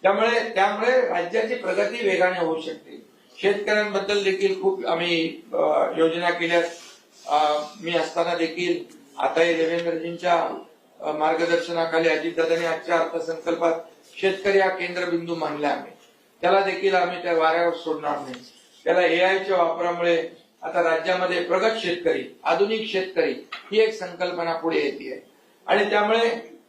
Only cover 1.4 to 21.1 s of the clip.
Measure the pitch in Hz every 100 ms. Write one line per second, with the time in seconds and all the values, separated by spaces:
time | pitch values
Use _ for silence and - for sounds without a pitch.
1.4 | 220 247 190 185 202 233 202 185 180 180
2.4 | 165 160 151 - - - - _ _ -
3.4 | 190 202 - 208 214 196 196 202 196 190
4.4 | 196 190 190 190 - 165 175 165 165 -
5.4 | - 165 156 151 - 156 160 165 175 170
6.4 | 170 170 170 - - - _ - - 147
7.4 | 151 151 151 - 160 170 160 175 170 170
8.4 | 165 170 175 175 - - - - 139 -
9.4 | 170 160 160 170 170 165 165 170 175 170
10.4 | - - - - _ _ 151 151 156 160
11.4 | 170 170 - 170 165 160 165 156 165 170
12.4 | 160 165 170 160 156 170 147 170 160 160
13.4 | 165 165 165 165 - - _ - 190 190
14.4 | 202 196 185 185 175 180 180 170 165 170
15.4 | 151 147 147 - - - _ _ _ _
16.4 | - 196 196 185 190 185 175 180 180 165
17.4 | 160 165 170 165 - 147 147 131 131 123
18.4 | - - _ _ - 180 175 165 185 190
19.4 | 196 185 170 165 175 170 170 165 160 -
20.4 | _ _ 117 139 165 160 185